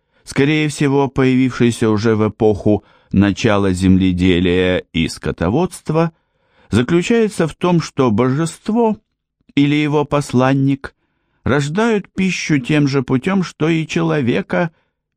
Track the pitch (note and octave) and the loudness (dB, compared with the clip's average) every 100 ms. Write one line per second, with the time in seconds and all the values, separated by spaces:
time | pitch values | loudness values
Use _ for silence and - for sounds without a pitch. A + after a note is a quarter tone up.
0 | _ _ - - C#3 D#3 D3+ - C#3+ C#3 | _ _ -8 -2 0 0 -2 -2 0 0
1 | C#3 - C3 B2+ C3 - A#2+ A2+ A2+ G#2+ | 0 2 2 2 0 2 0 2 0 0
2 | A2+ G#2+ G#2+ - G#2+ G2+ G#2+ G#2 - _ | 0 0 0 0 0 2 0 0 -2 _
3 | _ F#2 G2+ F#2+ A#2 G2+ G2 F2+ F#2+ F#2 | _ 2 2 2 0 2 0 2 4 4
4 | F#2 F2+ F#2 F2 F2+ F2+ F#2 F2+ - E2 | 2 2 2 2 2 0 0 -2 -4 -4
5 | D2+ - C#2 - E2 B2 F#3 - - D#3 | -4 -4 -8 -4 -2 -2 -4 -6 -4 -2
6 | E3+ - _ _ _ _ - G#2 B2 E3+ | -2 -4 _ _ _ _ -4 -2 2 0
7 | F3 A#3 G#3+ - D#3+ - F3+ F3 - - | 2 0 0 0 -4 -2 0 0 -2 -2
8 | B2+ G#2+ B2+ C#3 E3 - - A3+ A3+ G#3+ | 0 2 0 0 -4 -8 -4 -2 0 -2
9 | _ _ _ _ _ - C#3+ D3 D3+ C#3+ | _ _ _ _ _ 0 2 2 0 0
10 | D3 D3 C#3+ B2 C3 C#3 C3+ C#3 - _ | 0 -2 -2 0 2 2 0 -2 -6 _
11 | _ _ _ _ - C#3 C#3+ F3 A#3 G#3 | _ _ _ _ -2 -2 -2 -2 0 -2
12 | - - F#3+ F3 - D3 B2 D3+ C#3 C#3 | -4 -4 -4 -4 -2 -2 0 0 0 -2
13 | B2 C3 F#3 F#3+ F3 - D#3 E3 D#3 E3+ | -2 -2 0 -2 -4 -4 -2 -2 -4 -4
14 | E3 D3+ A#2+ - - F3+ E3+ _ _ _ | -2 -2 -2 -2 -2 -4 -4 _ _ _
15 | _ | _